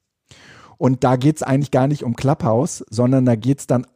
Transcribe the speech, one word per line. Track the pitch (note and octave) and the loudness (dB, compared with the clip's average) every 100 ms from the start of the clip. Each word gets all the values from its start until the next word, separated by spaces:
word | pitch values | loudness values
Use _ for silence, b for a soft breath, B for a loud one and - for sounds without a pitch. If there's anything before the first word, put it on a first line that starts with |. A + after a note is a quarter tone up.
| _ _ _ B B B B B | _ _ _ B B B B B
Und | B2+ C3 | -2 0
da | C3+ C3 | 0 2
geht's | C#3 D#3 | 2 0
eigentlich | - C3+ C#3+ | -2 -2 0
gar | C3 C3+ | 0 0
nicht | D3 | -2
um | B2 A#2 | -4 -4
Clubhouse, | B2+ D#3 B2 A2 E3 - - | -2 0 0 0 0 -6 -12
sondern | A2+ B2 C3 B2+ | -2 2 2 2
da | A2+ | 2
geht's | A#2+ C#3 - | 0 -2 0
dann | B2 - | -2 -2